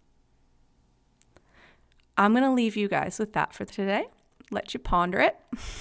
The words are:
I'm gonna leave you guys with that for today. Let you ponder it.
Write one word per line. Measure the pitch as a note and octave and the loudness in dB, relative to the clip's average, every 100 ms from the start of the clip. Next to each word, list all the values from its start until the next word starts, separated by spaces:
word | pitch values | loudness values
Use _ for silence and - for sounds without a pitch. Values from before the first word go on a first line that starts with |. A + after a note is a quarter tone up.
| _ _ _ _ _ _ _ _ _ _ _ _ _ _ _ _ - _ _ _ _ - | _ _ _ _ _ _ _ _ _ _ _ _ _ _ _ _ -20 _ _ _ _ 2
I'm | G3+ | 4
gonna | A#3 C4+ | 4 4
leave | B3+ A3+ G#3+ | 2 2 0
you | G3+ | 0
guys | E3+ C#3+ - | 0 -2 -4
with | G#3 | -4
that | D#3+ D3+ | -2 -4
for | - G3 | -4 -10
today. | - G3 G#3 A#4 _ _ _ - | -4 -2 -2 -4 _ _ _ -10
Let | - - | -8 -8
you | B3 | -8
ponder | - F3+ F3 F#3 | 0 2 2 2
it. | D4 - _ - - - | 2 0 _ -14 -12 -12